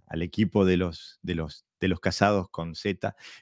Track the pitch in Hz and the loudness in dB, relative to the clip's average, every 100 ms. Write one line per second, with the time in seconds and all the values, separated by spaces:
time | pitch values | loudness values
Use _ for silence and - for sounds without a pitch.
0 | _ 80 87 - 104 107 95 90 87 80 | _ -6 -4 0 2 4 4 4 0 -4
1 | - - 87 82 78 - _ _ 92 87 | -16 -12 -6 -4 -6 -10 _ _ -2 0
2 | - - 101 101 90 - 82 80 104 90 | -2 2 2 2 -2 -8 -10 -6 -4 -4
3 | 101 - - - | -6 -8 -16 -8